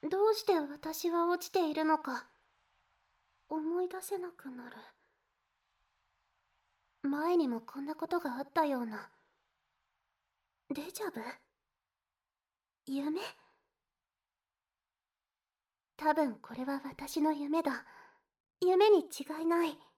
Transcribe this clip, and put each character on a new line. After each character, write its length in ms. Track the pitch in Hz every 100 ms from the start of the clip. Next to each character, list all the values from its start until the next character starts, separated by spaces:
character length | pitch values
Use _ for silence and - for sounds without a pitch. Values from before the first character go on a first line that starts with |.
| 311
ど 200 | 370 427
う 40 |
し 100 | 440
て 140 | - 349
私 500 | 294 294 320 320 349
は 160 | 339 339
落 180 | 349
ち 60 | 349
て 180 | 381 330
い 40 |
る 100 | 302
の 140 | 311 302
か、 300 | 302 247 - _ _ _ _ _ _ _ _ _ _ _ _
思 340 | 311 311 339
い 60 | 370
出 120 | 370
せ 160 | 370 392
な 120 | 359
く 180 | 339 277
な 200 | 254 247
る。 60 | 226 - _ _ _ _ _ _ _ _ _ _ _ _ _ _ _ _ _ _ _ _ _
前 340 | 285 285 320 359
に 120 | 285
も 120 | 233
こ 200 | 226 277
ん 40 |
な 120 | 277 311
こ 100 | 330
と 140 | 349
が 160 | 302 247
あ 60 |
っ 60 | 277
た 120 | -
よ 160 | 302 262
う 60 | 233
な。 240 | 214 - _ _ _ _ _ _ _ _ _ _ _ _ _ _ _ _
デ 120 | 285 311
ジ 100 | 370
ャ 80 | 403
ブ？ 100 | - 226 - _ _ _ _ _ _ _ _ _ _ _ _ _ _ -
夢？ 340 | 269 285 320 - - _ _ _ _ _ _ _ _ _ _ _ _ _ _ _ _ _ _ _ _ _ _ _ _ _ -
多 180 | 302
分 220 | 302 294 214
こ 180 | -
れ 100 | 233
は 160 | 254 277
私 360 | 277 - 285 -
の 120 | 302
夢 300 | 294 285 320
だ。 220 | 320 240 - - - _ _ _ _ _
夢 300 | 359 370 415
に 100 | 392
違 420 | - - 277 311
い 40 | 330
な 200 | 339 330
い。 100 | 285 -